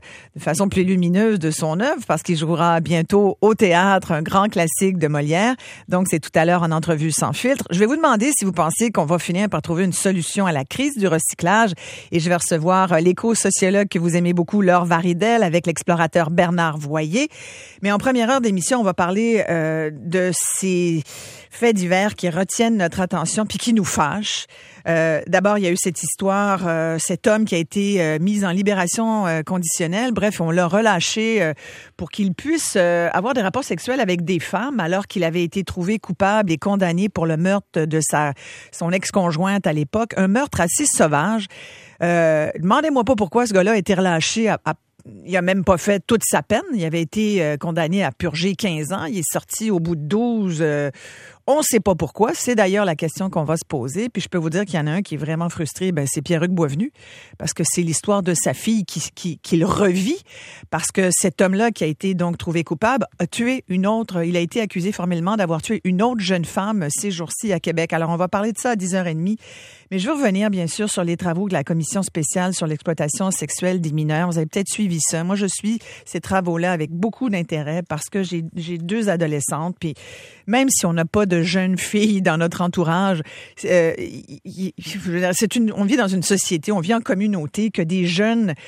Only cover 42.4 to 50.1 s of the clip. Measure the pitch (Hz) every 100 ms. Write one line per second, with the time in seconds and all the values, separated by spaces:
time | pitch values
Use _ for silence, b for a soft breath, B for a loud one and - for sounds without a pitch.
42.4 | 156 - 170 254 311 269 226 247 214 240
43.4 | 240 190 185 220 180 185 185 165 160 220
44.4 | 220 165 - 165 _ _ - - 151 180
45.4 | 175 190 175 180 - 202 - 226 - 190
46.4 | - 214 381 247 160 165 165 214 214 202
47.4 | 151 147 170 165 156 196 160 - 175 151
48.4 | 185 190 208 160 147 196 311 202 151 165
49.4 | - - 220 185 165 165 147